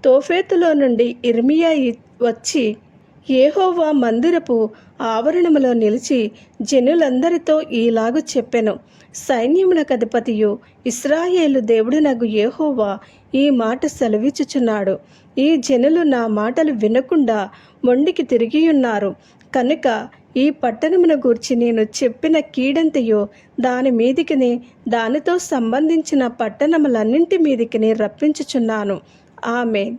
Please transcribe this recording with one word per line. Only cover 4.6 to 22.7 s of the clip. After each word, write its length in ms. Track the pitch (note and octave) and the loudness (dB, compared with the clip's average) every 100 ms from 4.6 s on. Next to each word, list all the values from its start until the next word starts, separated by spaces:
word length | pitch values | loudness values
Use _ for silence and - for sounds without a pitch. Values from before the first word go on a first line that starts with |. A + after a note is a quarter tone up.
| G#3+ G#3+ - _ | -2 -6 -20 _
ఆవరణములో 720 | A#3 A3+ C4 F4 F4 D4+ C4 | -4 -2 0 0 2 4 2
నిలిచి 580 | A#3+ G#3+ A#3 - C4+ A3 - - _ | 2 0 0 -2 -2 -2 -6 -20 _
జనులందరితో 1000 | G#3 C4+ B3 E4+ D4 B3+ D#4+ E4+ E4+ D#4 | 0 2 4 2 2 2 0 -2 0 0
ఈలాగు 580 | - A#3 A#3 A3+ A3+ C4+ | 0 0 0 0 0 -2
చెప్పెను, 560 | D4+ C4+ A#3 B3 A3 - - _ - - | -2 -6 -2 -2 -2 -4 -12 _ -20 -20
సైన్యములకు 760 | - B3 A#3+ E4+ F#4+ F4 D4 | -4 -2 2 2 2 2 0
అధిపతియు 680 | B3 A3+ A#3+ A#3 G#3+ G#3+ G#3 - _ B3+ | -2 -2 -4 -4 -2 -2 -2 -10 _ -8
ఇస్రాయేలు 720 | A#3+ C#4 D#4 F4 F#4 D#4 C4+ | -6 -2 -2 0 0 2 0
దేవుడునగు 680 | G#3+ A3+ A3 D4 D4 A#3+ A#3 | 2 0 2 2 0 0 -2
యెహోవా 720 | G#3+ G#3+ - D#4 B3+ G#3 G3 - - _ C4 | 0 -2 -2 -4 -2 -2 -4 -12 -20 _ 0
ఈ 140 | C#4+ | 2
మాట 360 | B3+ A3 B3+ D#4 | 2 0 -2 -4
సెలవిచ్చుచున్నాడు. 1120 | - A#3+ G#3+ B3+ - C#4 C#4 A#3+ G#3+ G3 G3 - - _ - | -2 -2 0 -2 -4 -4 -2 -2 0 -2 -4 -8 -20 _ -2
ఈ 100 | C#4 D#4+ | 2 0
జనులు 440 | - B3+ C4+ D#4+ | 0 2 2 2
నా 260 | D#4+ B3+ A3+ | 2 0 -2
మాటలు 440 | G#3 G#3+ C4 D#4 | -2 -2 0 -2
వినకుండా 760 | A#3+ G#3+ A#3 C4 E4+ B3 A3 G3 - - _ B3 | 0 0 0 0 0 2 0 -4 -12 -20 _ 0
మొండికి 380 | B3 D#4 F4+ | 2 0 -2
తిరిగియున్నారు 920 | C#4 B3 A3+ D4+ E4 D4 B3 G#3 G3+ - _ _ - C4+ | -2 0 0 2 2 2 0 -2 -4 -6 _ _ -6 -2
కనుక, 520 | B3 D#4+ C4+ A3 A#3+ - _ B3+ | 0 0 0 -2 -6 -16 _ 0
ఈ 120 | C#4 | 0
పట్టణమును 680 | D4 B3 A3+ D#4 F4+ E4+ D4 | 0 -4 -2 0 2 2 2
గూర్చి 400 | B3+ A#3 - A#3+ | 0 -2 -2 -2
నేను 260 | A#3+ A3+ | 0 0
చెప్పిన 580 | G#3+ - B3+ A#3 D#4+ D#4+ | -2 -2 -4 -2 0 0
కీడంతయు 880 | D4+ - C4 | 0 -4 -2